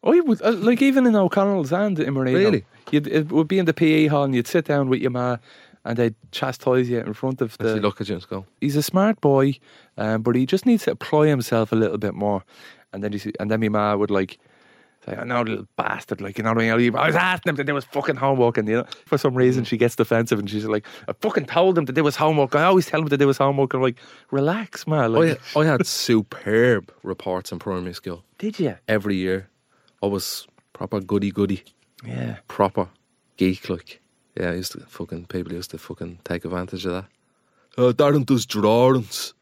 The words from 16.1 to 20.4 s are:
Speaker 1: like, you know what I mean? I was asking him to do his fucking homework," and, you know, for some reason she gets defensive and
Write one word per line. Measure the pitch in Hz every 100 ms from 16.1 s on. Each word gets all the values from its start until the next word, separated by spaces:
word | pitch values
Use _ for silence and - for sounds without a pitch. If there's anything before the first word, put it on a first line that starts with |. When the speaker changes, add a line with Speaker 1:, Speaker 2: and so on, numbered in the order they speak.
| 104
Speaker 1:
like, | 101 107
you |
know | 113
what | 113
I | 113 113
mean? | 120 110
I | 156
was | 165
asking | 185 180 175
him | 143
to |
do | 147
his | 143
fucking | - 143 139 147
homework," | 139 131 120 117
and, | 107
you | 113
know, | - - _
for | 147
some | 139
reason | 127 127 127
she | 117 113
gets | 120 -
defensive | 113 117 117
and | 107